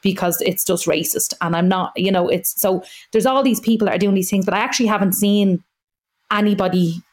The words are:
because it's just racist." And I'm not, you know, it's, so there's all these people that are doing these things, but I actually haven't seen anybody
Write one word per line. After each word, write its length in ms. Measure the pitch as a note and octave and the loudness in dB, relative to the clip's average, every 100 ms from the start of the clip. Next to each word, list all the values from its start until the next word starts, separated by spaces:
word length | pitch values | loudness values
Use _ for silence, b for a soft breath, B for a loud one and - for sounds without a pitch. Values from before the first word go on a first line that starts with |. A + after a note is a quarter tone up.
because 380 | G3+ F#3 F3+ E3+ | -2 -2 -2 -2
it's 220 | - F3+ | -4 -2
just 220 | - F3 - | -2 -2 0
racist." 460 | D#3 E3 - - - | -2 -2 -4 -6 -4
And 140 | F3 | -4
I'm 140 | E3+ F3+ | 0 2
not, 240 | F#3 F3+ - | 0 -2 -4
you 140 | F3+ | 0
know, 180 | F#3+ F3 | 0 0
it's, 320 | F3+ F#3 - | -2 -4 -4
so 220 | F#3 F#3 B B B | -2 -2 B B B
there's 140 | A3 B3 | 0 2
all 180 | C4 | 2
these 160 | C4+ A3 | 2 0
people 260 | - A3 G#3 | 0 0 0
that 80 | |
are 40 | F#3 | 0
doing 180 | G3+ G3 | 2 2
these 140 | F#3 | 0
things, 140 | G3+ | 0
but 100 | F#3+ | 0
I 40 | F#3+ | -2
actually 280 | A#3+ B3+ A#3 | -2 0 0
haven't 280 | G#3 G3 | 2 0
seen 480 | F3 G3+ G#3 G3 F3+ _ _ _ _ _ _ _ | 2 2 4 2 0 _ _ _ _ _ _ _
anybody 720 | G#3 G#3 G3+ F#3 F3+ E3+ E3+ - | 0 0 0 0 2 0 -2 -10